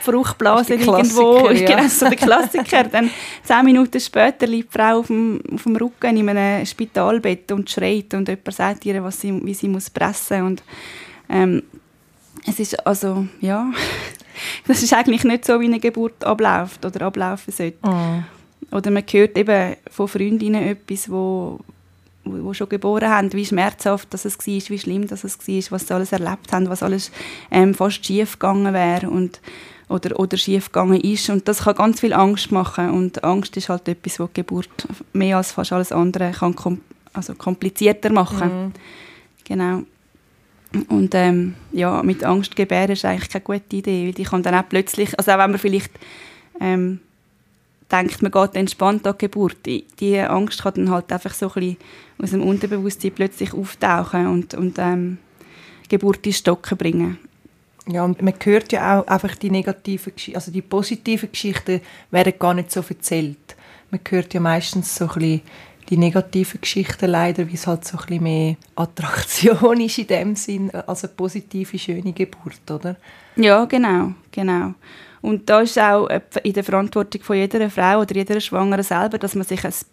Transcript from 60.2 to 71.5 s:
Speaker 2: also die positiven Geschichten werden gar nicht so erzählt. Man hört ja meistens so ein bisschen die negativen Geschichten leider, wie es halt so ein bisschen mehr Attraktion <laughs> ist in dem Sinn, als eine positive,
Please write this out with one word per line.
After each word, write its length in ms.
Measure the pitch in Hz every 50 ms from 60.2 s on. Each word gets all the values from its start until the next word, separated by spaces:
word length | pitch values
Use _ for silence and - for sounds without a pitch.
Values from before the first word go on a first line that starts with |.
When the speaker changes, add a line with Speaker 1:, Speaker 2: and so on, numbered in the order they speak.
| - - -
Speaker 2:
also 160 | 185 - 185
die 120 | 170 190 180
positiven 680 | - - 196 202 - 233 220 - 226 226 220 226 208
Geschichten 520 | - - - 202 185 - - - 185 175 - - - - - _
werden 220 | - 180 185 190 185 -
gar 160 | 175 175 175
nicht 160 | 180 170 175 -
so 100 | 185 170 -
erzählt. 680 | 165 - - - 170 165 156 143 143 - _ - - - - - - - _ _
Man 100 | - 185 - -
hört 240 | 190 180 175 - -
ja 80 | 180
meistens 540 | 170 165 165 170 170 - - 185 175 - -
so 80 | - 175
ein 60 | 156 -
bisschen 260 | 165 160 160 156 156 - - - - - - - _ - -
die 60 | 180 170
negativen 640 | 170 170 170 190 185 - - 185 185 - - -
Geschichten 500 | - - - 196 190 - - - 196 180
leider, 360 | 175 165 170 175 165 175 170 165
wie 60 | 175
es 120 | 165 -
halt 180 | 175 170 165 -
so 140 | - - 165
ein 80 | -
bisschen 160 | - 175 170 165
mehr 340 | 165 160 160 160 160 160 - _ _ _
Attraktion 1040 | - 170 165 - - 156 143 - - - - - - - 226 220 160 240 233 233 240
<laughs> 20 | 226
ist 160 | 226 - -
in 80 | 214
dem 300 | - 190 165 180 208 208
Sinn, 340 | 202 - - 202 190 196 190
als 340 | - 175 - - 185 180 -
eine 80 | 190 -
positive, 640 | - 185 185 - 208 - -